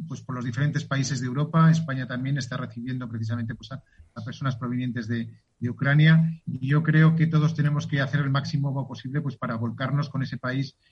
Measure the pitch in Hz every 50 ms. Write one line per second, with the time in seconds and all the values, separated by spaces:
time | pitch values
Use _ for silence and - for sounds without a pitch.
0 | - - 123 - - - 131 123 120 131 113 127 147 147 131 143 - - 139 135
1 | 135 135 143 120 127 123 123 143 151 156 - 165 165 160 156 160 - - 131 131
2 | 127 120 127 123 131 135 143 139 123 - 127 123 127 113 - 120 117 131 127 127
3 | 123 113 113 110 110 110 120 120 117 117 117 - - - 135 135 - _ _ _
4 | - _ - 120 113 127 - - 143 131 127 113 127 120 123 123 127 123 113 120
5 | 110 107 117 117 113 113 - - _ _ _ - 117 123 117 - - 139 139 151
6 | 156 160 160 165 165 165 160 - - - - 127 131 135 147 151 160 160 156 156
7 | 160 160 160 160 151 - - 156 151 - - - 143 147 147 143 - - 143 139
8 | 131 127 - 143 143 135 135 139 139 - - 139 139 139 131 139 131 - 127 113
9 | - 127 135 151 - 156 151 - 127 120 117 113 120 117 113 - 135 131 139 143
10 | 147 - - 135 127 113 - 120 - 127 127 135 135 - - _ _ _